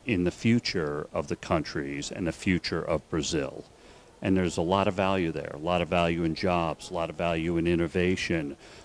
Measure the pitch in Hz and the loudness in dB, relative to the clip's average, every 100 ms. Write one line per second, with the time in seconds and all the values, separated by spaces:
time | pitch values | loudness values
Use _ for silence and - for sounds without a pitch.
0 | - 95 87 - 113 117 - 92 76 73 | -2 0 0 2 4 4 2 -2 -2 -4
1 | - 85 73 90 - 85 73 80 69 71 | -4 -4 -4 -4 0 0 0 -4 -6 -6
2 | 73 - 90 - 98 87 - 87 - 78 | -6 -4 -4 -2 0 0 0 -4 0 -2
3 | - 82 71 - - - - - - - | -2 -2 0 -2 -2 -6 -14 -20 -20 -20
4 | - - 104 95 90 85 85 98 98 92 | -20 -4 2 2 2 0 2 4 2 2
5 | 95 95 82 76 - 71 82 90 85 87 | 2 2 0 -2 -6 -6 0 2 2 2
6 | 85 85 85 80 92 87 82 71 - 90 | 4 2 0 0 0 2 0 -4 -6 -4
7 | 82 80 85 82 82 85 85 85 82 92 | -4 -2 -2 0 0 0 2 2 2 2
8 | 90 92 - 85 71 69 - - | 2 2 0 -2 -4 -10 -16 -20